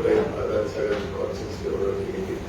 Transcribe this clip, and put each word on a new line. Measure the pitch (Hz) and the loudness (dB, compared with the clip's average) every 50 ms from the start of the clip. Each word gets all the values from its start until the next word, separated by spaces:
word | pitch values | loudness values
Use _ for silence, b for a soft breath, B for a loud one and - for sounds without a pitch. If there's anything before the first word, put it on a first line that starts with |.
| - | 6
టైం | - - - - - - - | 6 6 6 4 2 0 -2
ఆదాని | - - - - - - - | -2 0 2 2 0 0 0
సాగర్ | - - - - - - - - | 0 0 0 0 0 -2 -4 -2
కాన్ఫరెన్స్ | - 104 101 98 98 104 - - - - | -2 -2 -2 -2 -4 -4 -6 -6 -4 -2
ఇవ్వడం | - - - 98 98 - 98 | -2 0 0 0 0 0 0
జరిగింది. | - - 92 190 190 196 175 - - | -2 -2 -2 -4 -2 -2 -4 -4 -4